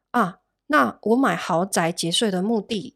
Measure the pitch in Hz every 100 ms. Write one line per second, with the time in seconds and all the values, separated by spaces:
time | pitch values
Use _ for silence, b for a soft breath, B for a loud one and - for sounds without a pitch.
0 | _ 247 185 - _ _ - 294 240 -
1 | 208 240 262 170 - 165 196 - 170 175
2 | 170 170 220 185 196 226 190 214 131